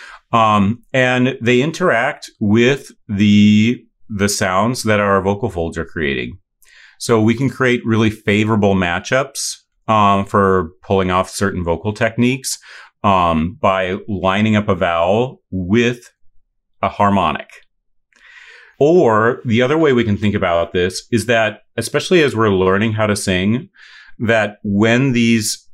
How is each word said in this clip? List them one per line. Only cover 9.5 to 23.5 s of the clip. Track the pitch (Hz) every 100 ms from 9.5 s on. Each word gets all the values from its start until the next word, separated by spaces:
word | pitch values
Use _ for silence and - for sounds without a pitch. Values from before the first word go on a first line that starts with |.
| - _ _ -
um, | 110 101 98 98
for | 104 98 92 87 -
pulling | - 98 92
off | 90 95
certain | - 101 90
vocal | 85 82 107
techniques, | 104 113 110 120 135 - - - - - _
um, | 104 95 85 80 85 -
by | 101 95 92 98 -
lining | 98 92 98 107 107
up | 104
a | 90
vowel | 90 85 85 107 127 - _
with | 92 90 113 117 120 - _ - - _ _ _ _
a | 98
harmonic. | - 101 98 82 - - - _ _ _ _ _ _ _ - - - - -
Or | 143 180 131 107 113 127 127
the | 113
other | 127 156
way | 156
we | 123
can | 113 101
think | 104
about | 98 90 85 85
this | 90 90 - -
is | 113 101
that, | 117 107 107 _ -
especially | 113 147 - 185
as | 147 110
we're | 110
learning | 92 92 98 113
how | 107 107
to | 101
sing, | - 92 98